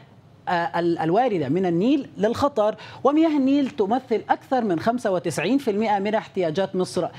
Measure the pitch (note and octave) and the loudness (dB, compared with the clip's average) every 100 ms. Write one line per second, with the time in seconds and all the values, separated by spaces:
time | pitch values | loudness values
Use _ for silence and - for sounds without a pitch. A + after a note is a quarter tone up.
0 | - - - - - F3 E3+ F3 E3+ E3+ | -12 -20 -20 -12 -4 -2 -2 -2 0 0
1 | D#3+ F#3+ C4 F#3+ B2+ E3+ F#3 E3+ A3+ C#4+ | 0 2 2 0 0 0 0 2 2 0
2 | - - G#3 A#3 C#4 A3 G#3 G#3+ - - | -2 -2 -2 2 0 2 0 -2 -10 -2
3 | B3+ D4+ D#4+ D4+ C4 C#4+ C4 - G3 B3+ | 2 4 4 4 2 2 0 0 0 0
4 | - G#3+ - - - C4 A3+ D#3+ A3 A#3+ | 0 -2 0 -2 0 -2 0 0 0 -2
5 | A3 F3+ E3+ D#3 D#3+ C4+ A#3+ G3+ A3 G#3 | 0 -2 -2 -4 0 0 0 -2 0 0
6 | G3+ G#3+ - G3 E3+ D#3 F#3+ F#3 F3+ F3+ | 0 -2 -4 -4 -2 -2 -2 -2 -4 -4
7 | E3 | -6